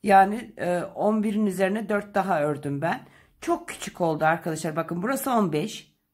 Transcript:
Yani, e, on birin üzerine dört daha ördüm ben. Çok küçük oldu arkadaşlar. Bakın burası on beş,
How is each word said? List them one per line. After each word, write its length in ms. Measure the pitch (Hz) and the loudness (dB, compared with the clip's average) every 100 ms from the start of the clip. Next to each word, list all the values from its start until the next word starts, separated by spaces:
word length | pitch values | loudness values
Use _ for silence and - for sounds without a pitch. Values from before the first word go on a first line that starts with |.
Yani, 500 | 208 196 196 220 233 - | 8 8 8 2 -8 -6
e, 260 | 156 175 | -2 -2
on 400 | 156 - 190 214 | -4 -2 0 2
birin 220 | 214 208 214 | 0 0 0
üzerine 440 | 180 190 208 214 | 2 0 0 -2
dört 260 | 208 202 202 | -4 -2 -2
daha 260 | 190 170 | 0 2
ördüm 400 | 147 147 143 143 | 2 0 -4 -2
ben. 260 | 165 247 - - _ _ | -2 -4 -10 -20 _ _
Çok 260 | - 339 - | -4 -4 -4
küçük 320 | - - - | -12 -12 -2
oldu 240 | 170 156 156 | 0 2 2
arkadaşlar. 500 | 165 170 156 170 156 | 0 -2 -4 -4 -4
Bakın 260 | 160 170 | -4 -4
burası 300 | 214 269 269 | -4 -4 0
on 220 | 240 190 | 0 2
beş, 420 | 151 208 - - _ _ | 0 -4 -10 -18 _ _